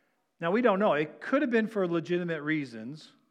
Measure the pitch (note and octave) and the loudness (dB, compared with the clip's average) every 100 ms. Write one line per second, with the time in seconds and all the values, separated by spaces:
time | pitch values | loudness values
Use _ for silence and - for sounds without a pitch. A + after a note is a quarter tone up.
0 | _ _ _ - E3+ G#3+ A#3+ F#3+ G#3 D3 | _ _ _ -6 0 2 4 4 4 2
1 | D3+ - - C#4 D4 A3+ G#3+ G3+ F3+ E3+ | 0 -6 -2 0 2 0 0 0 0 0
2 | D3 F3 F3 D#3+ D3 D#3 C3+ A2+ A2+ D#3 | -2 -2 -2 -4 -2 -2 -4 -10 -12 -14
3 | - _ _ | -18 _ _